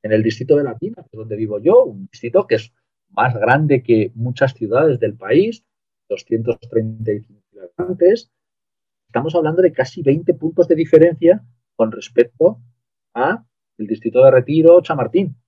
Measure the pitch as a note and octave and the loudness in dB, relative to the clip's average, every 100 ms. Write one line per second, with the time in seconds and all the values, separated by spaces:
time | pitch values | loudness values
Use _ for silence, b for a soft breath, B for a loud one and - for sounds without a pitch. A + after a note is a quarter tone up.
0 | A2 A2 A2 A2 C3+ D3 C#3+ A#2 G3+ A3+ | 0 0 0 -6 0 0 0 -8 -12 -14
1 | - A2 A2 G#2+ G#2+ G#2 C3+ A#3 B4+ G2+ | -20 -18 -12 -10 -8 -4 2 2 2 -6
2 | F#2+ - A#2+ F#3 - A2 - _ _ _ | -20 -14 -4 -2 0 -4 -4 _ _ _
3 | _ - B2+ A2 A2 C#3 D3+ C3 B2 A2 | _ -4 -4 -2 0 0 2 -2 2 0
4 | G2+ A2+ B2 B2 C3+ - G#2+ A#2 D#3 A#2+ | 0 -6 -8 -2 -4 -2 -4 0 0 0
5 | A2 G#2+ G2 C#3 G#3+ A3+ _ _ _ _ | -4 -6 -2 0 0 -8 _ _ _ _
6 | _ G2+ _ A2+ A2+ A2+ - A2+ A2 A2 | _ -12 _ -6 -4 -8 -6 -6 -6 -8
7 | A2 G#2 - _ _ _ F#2 - F3+ F3+ | -8 -8 -10 _ _ _ -20 -10 -10 0
8 | F3 A3+ _ _ _ _ _ _ _ _ | 2 2 _ _ _ _ _ _ _ _
9 | _ A#2 D#3 E3+ D#3 E3+ F#3 - - - | _ -8 -4 -2 -2 0 0 0 -8 -4
10 | C#3 D#3 E3+ - D#3+ E3 E3+ D#3+ D#3+ D#3+ | -2 -2 -2 -4 -4 -2 0 0 4 6
11 | E3+ E3 E3 G#3 - _ _ - A2 A2 | 6 4 2 2 -2 _ _ -6 -6 -6
12 | - - A#2+ _ E3 - _ _ _ _ | -4 -2 -2 _ 0 0 _ _ _ _
13 | _ A#2+ C3+ A#3 _ _ _ - G#2+ A2 | _ -4 -4 -4 _ _ _ -14 -8 -6
14 | A#2 B2 C3+ B2+ B2+ D#3 D#3+ F3 E3+ D#3 | -2 4 6 4 0 2 6 6 4 -6
15 | - F3 F3 - | -2 -2 -4 -10